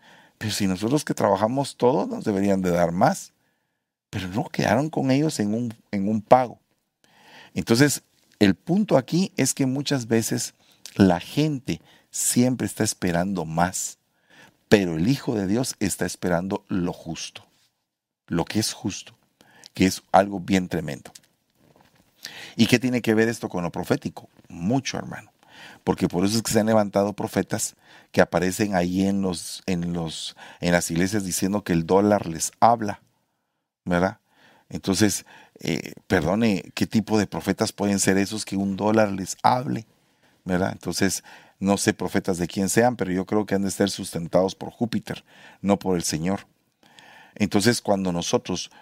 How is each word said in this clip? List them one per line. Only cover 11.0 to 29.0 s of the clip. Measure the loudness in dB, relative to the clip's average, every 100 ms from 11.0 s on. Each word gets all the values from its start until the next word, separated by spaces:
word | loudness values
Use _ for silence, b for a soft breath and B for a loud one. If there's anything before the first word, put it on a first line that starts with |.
| 4 4
gente | -2 -2 0 -2 -6 -8 b b b
siempre | -6 0 2 2 2 -4
está | -2
esperando | -4 -2 -2 0 0 -2
más, | -4 0 0 -2 -8 -12 _ b b b b _ _
pero | 2 4 0
el | 0
Hijo | 0 -2
de | -2 0
Dios | 0 -2 -4
está | -4 -2 -6
esperando | -4 -2 -2 -2 -6 -4
lo | -4 -4
justo, | -6 -12 -12 -12 -16 -20 _ _ _ _ _ _ _ -4
lo | -4
que | -2 -2
es | -2
justo, | -6 -8 -10 -14 -20 _ _ B B B
que | 0 0
es | 0 2
algo | 2 4 -2
bien | 0 0 0
tremendo. | -4 -6 -10 -14 -20 -20 _ _ _ _ _ _ _ _ _ B B B 0
¿Y | 2
qué | 2
tiene | 2 -2
que | 2
ver | 2 2
esto | -2 -6
con | -6
lo | -6
profético? | -6 -2 -4 -4 -12 -18 _ _
Mucho, | -6 -2 -2 -4 -8
hermano. | -10 -14 -16 _ B B B B
Porque | -4 0 0
por | 0
eso | 0 0
es |
que | 0
se | 0
han | 4
levantado | 4 4 2 0
profetas | -2 -4 -2 -2 -4 -6 -10 b b b
que | 2
aparecen | 2 2 0 0 0
ahí | 0 0 0